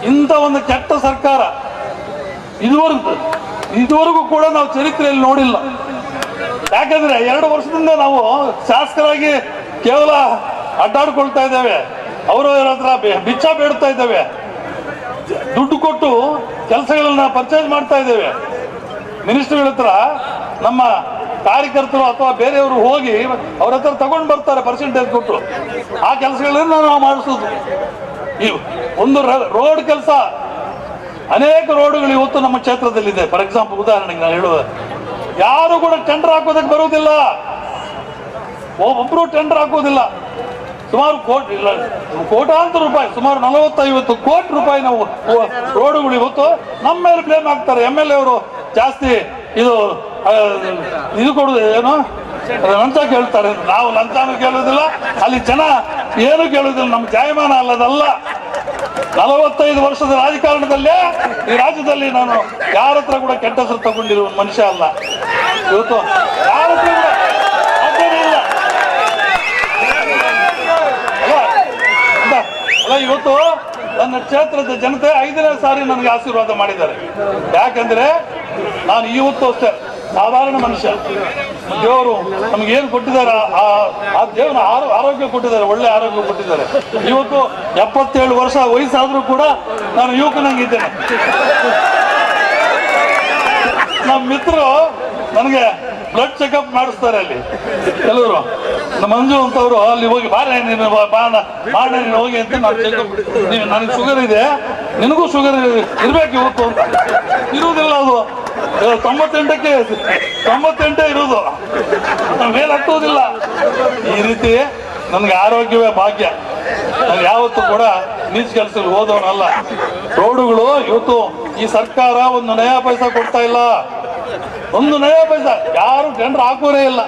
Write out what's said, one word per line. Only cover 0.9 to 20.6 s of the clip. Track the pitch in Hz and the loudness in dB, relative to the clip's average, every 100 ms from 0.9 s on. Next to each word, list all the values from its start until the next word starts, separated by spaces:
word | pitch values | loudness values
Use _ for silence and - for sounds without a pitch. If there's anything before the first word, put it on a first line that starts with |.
ಸರ್ಕಾರ | 294 269 269 285 269 208 - - - - - - - - - - - | 0 0 0 2 2 0 -2 -10 -10 -10 -10 -10 -10 -10 -12 -16 -6
ಇದುವರೆಗೂ, | 208 294 320 285 320 - 320 320 - - - | 0 2 2 2 -2 -4 -4 -6 -8 -10 -6
ಇದುವರೆಗೂ | 214 247 302 320 320 | -2 2 4 4 2
ಕೂಡ | 277 302 311 | 2 2 2
ನಾವು | 311 285 | 2 0
ಚರಿತ್ರೆಯಲ್ಲಿ | 269 294 302 285 277 | 0 -2 0 0 2
ನೋಡಿಲ್ಲ. | 262 277 262 226 269 247 - 262 269 277 - - - - - | 2 4 2 0 -4 -8 -10 -10 -10 -10 -10 -8 -8 -6 -2
ಯಾಕಂದ್ರೆ | 208 277 311 302 254 247 | 0 2 2 2 2 2
ಎರಡು | 269 311 | 2 2
ವರ್ಷದಿಂದ | 302 285 320 320 | 0 -2 -2 2
ನಾವು | 311 277 269 220 262 277 - - | 2 2 2 2 0 0 -4 0
ಶಾಸಕರಾಗಿ | 240 285 - 302 294 302 285 - - - - | 2 2 0 2 2 0 0 -2 -10 -12 -2
ಕೇವಲ | 233 277 302 294 262 226 - - - - | 2 4 4 4 2 0 -4 -8 -8 -2
ಅಡ್ಡಾಡ್ಕೊಳ್ತಾ | 196 214 294 269 277 277 | -2 0 -2 0 -2 0
ಇದ್ದೇವೆ, | 262 254 247 170 - - - - - | 0 0 0 -2 -4 -12 -12 -10 -2
ಅವರು | 233 277 277 | 2 4 2
ಇವ್ರ | 269 | 2
ಹತ್ರ | 262 262 254 | 0 0 0
ಬಿ-, | 208 190 | 0 -2
ಭಿಕ್ಷಾ | 180 254 320 | -2 0 0
ಬೇಡ್ತಾ | 320 294 - 277 | 2 0 0 0
ಇದ್ದೇವೆ, | 254 247 196 - - - - - - - - - - - - 262 262 | 0 0 0 -2 -6 -12 -12 -10 -10 -12 -12 -10 -12 -8 -8 -4 -2
ದುಡ್ಡು | 277 302 | 0 0
ಕೊಟ್ಟು | 320 311 302 233 269 302 - - - | 0 0 2 2 2 -2 -6 -10 -2
ಕೆಲಸಗಳನ್ನ | - 262 302 294 277 269 | -2 2 2 2 2 2
ಪರ್ಚೇಸ್ | 262 262 311 302 | 0 0 0 2
ಮಾಡ್ತಾ | 294 285 285 | -2 2 0
ಇದ್ದೇವೆ. | 254 226 170 - - - - - - - - - - | 2 0 0 -4 -8 -8 -8 -10 -12 -12 -12 -10 -2
ಮಿನಿಸ್ಟರ್ಗಳ | 247 269 294 277 | -2 0 0 0
ಹತ್ರ | 269 233 190 247 - - - - - | 2 2 4 2 -2 -6 -8 -10 -4